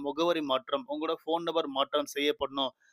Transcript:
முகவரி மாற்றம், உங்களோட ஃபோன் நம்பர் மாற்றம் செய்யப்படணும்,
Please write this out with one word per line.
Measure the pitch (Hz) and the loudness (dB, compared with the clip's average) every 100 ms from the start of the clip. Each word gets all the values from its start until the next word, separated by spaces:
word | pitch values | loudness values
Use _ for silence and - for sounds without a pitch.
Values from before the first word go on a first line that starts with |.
முகவரி | 143 143 170 165 147 | -2 0 2 2 2
மாற்றம், | 131 120 139 131 | 0 0 -4 -2
உங்களோட | 151 160 160 | -4 -4 -4
ஃபோன் | - 165 165 | -2 -2 0
நம்பர் | 165 156 | 0 0
மாற்றம் | 135 139 147 143 | 0 0 0 -2
செய்யப்படணும், | 143 143 147 139 139 135 - _ | 0 0 0 -2 -2 -4 -4 _